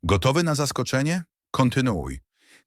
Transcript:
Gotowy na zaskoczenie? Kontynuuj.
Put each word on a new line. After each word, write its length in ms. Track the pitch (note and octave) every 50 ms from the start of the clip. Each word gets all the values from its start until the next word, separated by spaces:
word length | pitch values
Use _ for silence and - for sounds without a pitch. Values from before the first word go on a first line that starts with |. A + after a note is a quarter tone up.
| -
Gotowy 400 | F2 G2 G2 F2 C3 C3+ E3 F3
na 120 | E3 D3+
zaskoczenie? 680 | C3+ D3+ C3+ - - B2+ - - C3 C3+ D3+ E3+ F#3 E3+ _ _ _ _ _
Kontynuuj. 680 | - - C3+ B2 A2 C#3 B2+ B2+ A2 E2 C#2 C2+ C2 C2+ _ _ _ _ _ _ - - _